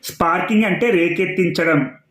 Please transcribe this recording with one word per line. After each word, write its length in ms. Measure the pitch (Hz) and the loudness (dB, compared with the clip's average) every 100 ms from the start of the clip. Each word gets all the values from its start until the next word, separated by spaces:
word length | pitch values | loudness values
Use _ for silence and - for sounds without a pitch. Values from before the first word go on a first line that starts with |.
స్పార్కింగ్ 600 | - - 170 180 185 214 | -10 -2 0 0 0 0
అంటే 260 | 214 180 240 | 2 0 2
రేకెత్తించడం. 920 | 180 170 180 180 185 170 151 165 151 131 - _ | 2 2 0 -2 -2 -2 0 0 0 -2 -8 _